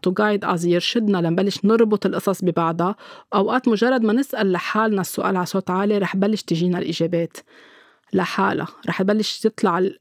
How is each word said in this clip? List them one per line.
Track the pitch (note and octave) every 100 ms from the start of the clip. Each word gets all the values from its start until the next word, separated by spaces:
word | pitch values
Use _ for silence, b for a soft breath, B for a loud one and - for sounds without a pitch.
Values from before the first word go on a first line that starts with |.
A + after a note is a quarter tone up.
| F3+
to |
guide | F#3 G#3+ G#3 - F3
us، |
يرشدنا | F3 F3 - A#3+ G#3 F#3+
لنبلش | E3+ E3+ G3+ -
نربط | G3+ A3+ A3 G#3 F#3+
القصص | - - F#3
ببعضها. | F3+ E3 E3 E3+ F3 G#3 B B B
أوقات | G#3+ F#3+ B3+ B3+
مجرد | G#3 A#3 C4
ما | A3
نسأل | A3+ C#4 A3 G3
لحالنا | F3 - G#3+ A3 G3+
السؤال | F3 - F#3+ F#3+
على | F3
صوت | F#3+ F#3+
عالي، | F#3 G#3 G3+
رح | F3+ F#3+
بلش | G3+ G#3+
تجينا | - E3 F3+ F3
الإجابات | - E3+ E3 E3+ E3 - b b b b b b b
لحالها. | F#3+ E3+ - F#3+ E3 E3 - -
رح | F3+
تبلش | F#3+ G#3+ G#3 -
تطلع | A3 - G3+ E3+
ال-، | F#3+ -